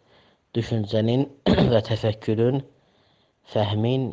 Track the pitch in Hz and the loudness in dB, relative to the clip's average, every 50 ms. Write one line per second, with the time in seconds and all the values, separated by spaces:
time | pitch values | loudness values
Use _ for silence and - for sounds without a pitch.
0 | _ _ _ _ _ _ _ _ _ _ - 120 113 - 117 110 104 101 110 107 | _ _ _ _ _ _ _ _ _ _ -6 -6 -4 -2 -2 -4 -2 -2 0 0
1 | 107 117 120 135 139 139 - - _ 190 - 185 143 127 120 110 - - 113 107 | 0 2 0 0 -2 -4 -8 -4 _ 0 2 4 4 4 4 2 2 0 -2 -2
2 | - 110 107 - - - 110 110 117 123 135 135 135 - _ _ _ _ _ _ | -2 -2 -4 -2 -4 -2 0 2 2 2 0 -2 -4 -8 _ _ _ _ _ _
3 | _ _ _ _ _ _ _ _ _ - - 113 104 101 104 104 110 120 131 131 | _ _ _ _ _ _ _ _ _ -6 -2 -2 0 0 0 0 0 0 0 0
4 | 131 104 | -2 -4